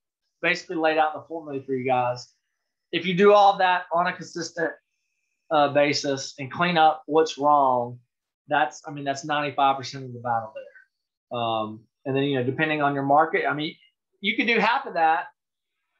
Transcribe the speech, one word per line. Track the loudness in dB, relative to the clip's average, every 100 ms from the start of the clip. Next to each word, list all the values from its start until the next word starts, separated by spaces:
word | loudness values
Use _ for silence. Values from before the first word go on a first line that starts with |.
| _ _ _ _
basically | -4 -2 -4 -2
laid | 0 2
out | 0
the | -2 -12
formula | -14 -10 -10
for | -6
you | -4 0
guys. | 0 0 -4 -12 _ _ _ _ _ _
If | -6 -2
you | 4
do | 6
all | 8 6 4
that | 2 0 0
on | -2 -2
a |
consistent, | -4 -10 -10 -8 -4 -4 -6 _ _ _ _ _ _ -2
uh, | 2 4
basis | 4 2 0 -2 -4 -8 -12
and | -10
clean | -2 0 4
up | 4 2 0
what's | 2 2 0
wrong, | 2 4 4 2 -2 -10 _ _ _ _ -4
that's, | -2 -2 -4 -14
I |
mean, | -8
that's | -6 -6 -4
ninety-five | -4 -2 0 0 0
percent | -6 -12 -14
of |
the | -8
battle | -4 -4 -4 -14
there. | -20 -20 _ _ _ _ _ -6
Um, | -2 -4 -6 -10 _ _ -4
and | -2
then, | 0
you | -2
know, |
depending | -2 -2 -2 0
on | -2
your | -2
market, | 2 2 2 0 -2
I |
mean, | -4 -6 -10 _ _ _ _
you | -4 -2
could | 0
do | 2
half | 2 0 -2
of |
that | 2 2 2 -4 _ _ _ _ _ _ _